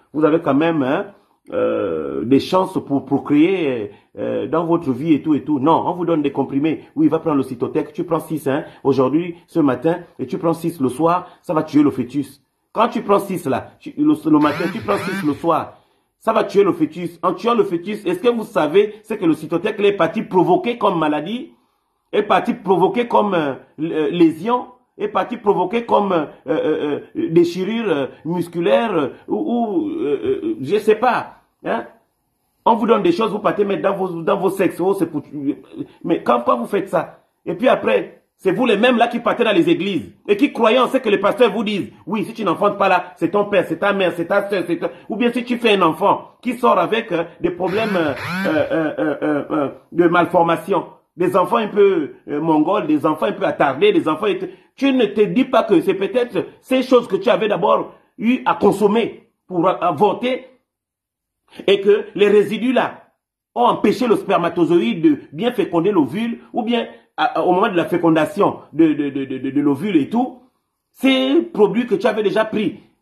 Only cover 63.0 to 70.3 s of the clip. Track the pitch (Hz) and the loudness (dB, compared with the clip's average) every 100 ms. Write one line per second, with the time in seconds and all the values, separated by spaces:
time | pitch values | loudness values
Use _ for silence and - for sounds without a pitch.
63 | _ _ _ _ _ - 233 170 220 - | _ _ _ _ _ 0 0 2 0 2
64 | 247 185 - 175 170 175 156 175 226 180 | 2 0 0 0 0 0 2 2 2 2
65 | 156 139 - 147 240 240 180 170 180 196 | 2 0 -6 -4 -4 -2 -2 0 2 2
66 | 131 175 233 233 - - 226 233 - - | 0 -2 -6 -8 -8 -6 -2 -2 -4 -12
67 | _ - 151 160 180 180 214 175 156 - | _ -4 -4 0 0 2 2 0 -2 0
68 | 170 160 151 196 175 - - 147 160 143 | 2 2 0 0 -2 -2 -4 2 2 2
69 | 143 135 131 131 135 135 143 131 202 185 | -2 -4 -6 -6 -4 0 0 0 2 0
70 | 170 233 254 | 2 -2 -2